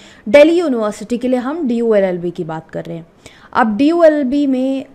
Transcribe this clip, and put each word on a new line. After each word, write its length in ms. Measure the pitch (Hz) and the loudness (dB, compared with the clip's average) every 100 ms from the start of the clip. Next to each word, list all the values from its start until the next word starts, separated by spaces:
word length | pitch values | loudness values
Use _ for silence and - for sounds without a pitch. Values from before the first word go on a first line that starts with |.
| - - - | -20 -14 0
दिल्ली 300 | 285 311 339 | 4 4 4
यूनिवर्सिटी 580 | 330 240 208 202 208 240 | 0 -2 -4 -6 -6 -4
के 100 | 254 | -2
लिए 120 | 254 | -2
हम 280 | 240 330 269 | -4 -4 -2
डीयू 260 | 233 233 208 | -2 2 2
एलएलबी 360 | 190 180 175 | 2 -2 -6
की 120 | 170 | -8
बात 260 | 160 160 - | -8 -10 -10
कर 160 | 165 160 | -12 -12
रहे 120 | 165 | -14
हैं। 100 | 165 _ - - - | -16 _ -20 -20 -6
अब 240 | - 226 208 | -2 0 2
डीयू 260 | 285 349 | 2 4
एलएलबी 420 | 330 302 254 285 285 | 4 4 0 0 0
में 380 | 254 262 269 - | 0 -2 -4 -6